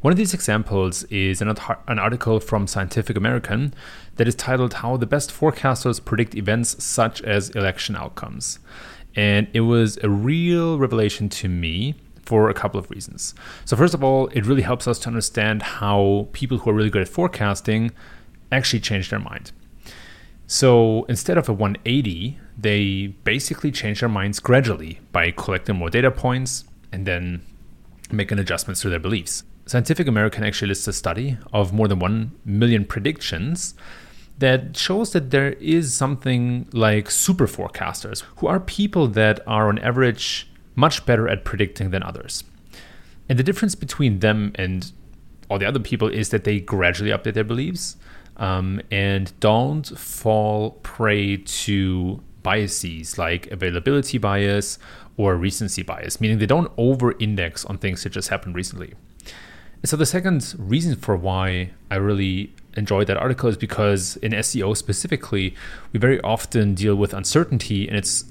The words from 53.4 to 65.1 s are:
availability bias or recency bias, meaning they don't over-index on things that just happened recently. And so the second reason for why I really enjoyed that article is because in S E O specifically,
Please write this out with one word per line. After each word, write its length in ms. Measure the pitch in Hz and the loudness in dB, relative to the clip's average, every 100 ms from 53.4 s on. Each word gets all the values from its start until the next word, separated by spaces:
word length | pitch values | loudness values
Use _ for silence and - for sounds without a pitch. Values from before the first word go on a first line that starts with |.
| - | -6
availability 680 | 92 92 87 131 143 131 120 | -4 -2 0 2 2 0 -2
bias 600 | 104 101 101 101 - - - - - - | 0 2 2 0 -2 -10 -16 -20 -12 0
or 180 | 101 | 2
recency 480 | 87 95 - 101 - | 2 0 -2 -6 -6
bias, 380 | 85 80 - - | -8 -8 -8 -2
meaning 160 | 110 110 | 0 2
they 80 | |
don't 260 | 104 147 170 - | 4 4 2 2
over-index 880 | 120 135 120 - 110 101 85 - | 2 4 2 2 -2 0 -2 -6
on 120 | - 98 | -8 -4
things 260 | 98 90 | -4 -4
that 80 | - | -6
just 180 | 95 - | -6 -4
happened 260 | 98 92 | -6 -4
recently. 380 | 87 92 92 85 - - - - - - - - - | -6 -8 -10 -14 -16 -20 -20 -20 -20 -20 -20 -20 -8
And 80 | - | -4
so 80 | 151 | 0
the 80 | |
second 500 | 156 180 185 160 - - | 2 2 2 0 -2 -8
reason 380 | 98 131 170 | -2 0 0
for 220 | 127 - 95 | -2 -2 -2
why 540 | 92 92 95 92 90 - - | 0 0 0 -2 -6 -10 -6
I 40 | |
really 580 | 98 101 101 95 92 104 - - | 0 2 2 0 -2 -6 -14 -12
enjoyed 320 | - 104 101 104 | -6 0 2 2
that 100 | 98 | 0
article 320 | 127 127 123 | 0 0 0
is 80 | 101 | 0
because 600 | 107 - 104 98 92 - | -4 0 2 2 -2 -4
in 160 | 110 | -2
S 220 | 107 - | -2 -2
E 60 | 113 | 0
O 120 | 98 | 0
specifically, 800 | 107 - 98 - | 0 -2 -4 -2